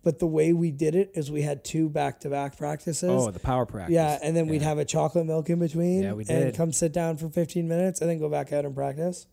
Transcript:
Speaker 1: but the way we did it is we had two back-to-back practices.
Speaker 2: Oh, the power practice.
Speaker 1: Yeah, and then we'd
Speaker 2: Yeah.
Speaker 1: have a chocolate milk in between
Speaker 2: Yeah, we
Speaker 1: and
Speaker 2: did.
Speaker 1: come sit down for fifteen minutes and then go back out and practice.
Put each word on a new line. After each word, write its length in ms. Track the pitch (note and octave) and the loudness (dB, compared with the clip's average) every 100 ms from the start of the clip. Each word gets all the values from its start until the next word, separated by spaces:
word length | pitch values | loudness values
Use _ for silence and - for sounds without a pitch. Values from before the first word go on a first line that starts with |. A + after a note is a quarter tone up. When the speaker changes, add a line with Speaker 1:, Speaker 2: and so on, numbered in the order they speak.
Speaker 1:
but 160 | E3+ D3+ | -2 0
the 80 | E3+ | 0
way 240 | D#3 D#3 | 2 4
we 180 | E3+ E3+ | 4 2
did 240 | C#3 D3+ E3+ | 0 0 2
it 160 | G3 E3 | 0 -4
is 160 | C#3+ | -4
we 120 | D3+ | -2
had 200 | D3 C#3+ | -2 -4
two 260 | - D#3+ D#3+ | -4 0 0
back-to-back 680 | D3+ C#3+ - D3 C#3+ C#3+ - | 0 -4 -4 -6 -4 -4 -6
practices. 520 | D3 D3+ - D3 F3+ | -6 -4 -4 -2 2
Speaker 2:
Oh, 220 | F3+ A2+ | 2 2
the 80 | F2 | -2
power 260 | C3+ B2+ A#2+ | 0 0 0
practice. 280 | G#2+ F2+ | -4 2
Speaker 1:
Yeah, 260 | E3+ D#3 D3 | 4 4 0
and 140 | D3+ E3 | 0 0
then 120 | D#3+ | 2
we'd 140 | D#3 | 0
Speaker 2:
Yeah. 60 | D#3 | 0
Speaker 1:
have 80 | D3+ | 0
a 60 | D3 | 0
chocolate 400 | D#3+ D3+ E3+ D#3+ | 0 2 2 2
milk 240 | D#3+ D3+ | 0 0
in 100 | E3+ | 0
between 440 | E3+ E3 F3 F#3 | 0 2 2 2
Speaker 2:
Yeah, 100 | G3 | 0
we 100 | G#3 G#3+ | -2 0
Speaker 1:
and 160 | D#3+ D#3+ | 2 2
Speaker 2:
did. 100 | - | 2
Speaker 1:
come 160 | E3 | 0
sit 200 | - E3 | 2 0
down 260 | F3 E3 D#3 | 0 -2 -2
for 120 | D#3+ | -4
fifteen 380 | F3 D#3+ F3+ E3 | -2 -2 -2 0
minutes 340 | E3+ F#3 F3 | 2 0 0
and 80 | E3 | -2
then 100 | E3 | 0
go 100 | D3+ | -2
back 220 | D3 C#3 | -2 -2
out 120 | C#3+ C#3+ | -2 -2
and 100 | C#3 | -4
practice. 500 | C#3 C#3 F3 F3+ - | -4 -2 -4 -6 -12